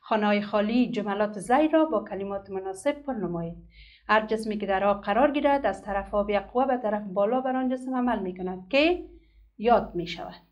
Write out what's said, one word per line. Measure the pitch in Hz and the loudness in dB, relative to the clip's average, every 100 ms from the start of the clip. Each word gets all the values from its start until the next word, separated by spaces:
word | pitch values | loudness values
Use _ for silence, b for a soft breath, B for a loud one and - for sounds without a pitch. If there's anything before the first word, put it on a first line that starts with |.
خانهٔ | - 220 208 208 | 0 0 2 2
خالی | 208 214 208 240 240 | 0 0 2 2 2
جملات | 214 208 196 208 208 | 0 -2 0 -2 -2
زیر | 175 254 311 | 0 2 4
را | 320 | 4
با | 311 214 214 | 2 0 -4
کلمات | 190 196 202 196 | -8 -6 -8 -6
مناسب | 190 190 190 - | -8 -8 -4 -4
پر | 190 - | -4 -6
نمایید. | 226 175 170 170 170 - b b b - | -4 -4 -4 -6 -10 -18 b b b 2
هر | 214 220 | 2 2
جسمی | 220 220 214 | -2 -2 -4
که | 196 | 0
در | 190 | 2
آب | 202 202 | 2 2
قرار | - 208 294 | 0 4 4
گیرد، | 285 285 277 247 | 4 2 2 0
از | 190 | -4
طرف | - 196 196 | -4 -6 -2
آب | 208 208 | -2 0
یک | 202 | -2
قوه | 196 247 262 | 0 0 2
به | - | 0
طرف | 214 214 | 0 -2
بالا | 208 185 202 254 | -2 0 2 2
بر | 262 254 | 0 -2
آن | 254 | -2
جسم | 254 254 | -2 -4
عمل | 254 247 214 | -2 0 0
می‌کند | 185 185 185 185 - | -4 -6 -8 -8 0
که | 269 311 349 - b b b b _ | 2 4 2 -4 b b b b _
یاد | 214 220 220 | 4 4 2
می‌شود. | 175 165 - 185 175 _ | -6 -6 -8 -12 -14 _